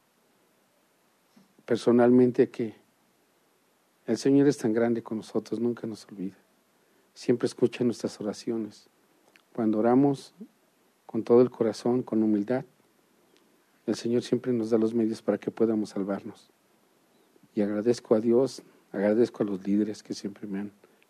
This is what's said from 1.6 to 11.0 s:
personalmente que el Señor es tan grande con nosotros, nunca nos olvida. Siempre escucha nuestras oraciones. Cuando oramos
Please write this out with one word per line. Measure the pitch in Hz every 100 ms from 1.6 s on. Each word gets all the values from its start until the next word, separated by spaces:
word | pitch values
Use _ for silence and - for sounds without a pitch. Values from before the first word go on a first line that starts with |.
| -
personalmente | 117 - 120 120 127 123 120 -
que | - 113 - _ _ _ _ _ _ _ _ _ _ _ _ -
el | 113
Señor | 135 139 143
es | -
tan | 113
grande | 113 117 117
con | - 110
nosotros, | 92 113 - 110
nunca | 117 113 117
nos | 104 -
olvida. | 101 92 - _ _ _ _ _ _ _
Siempre | - - 123
escucha | 120 - 120 -
nuestras | 123 107 107 -
oraciones. | 104 98 - 113 104 101 _ _ _ _ _ _ _
Cuando | - 110 107
oramos | 117 127 143 135 - _ 220 _ _ _ _ _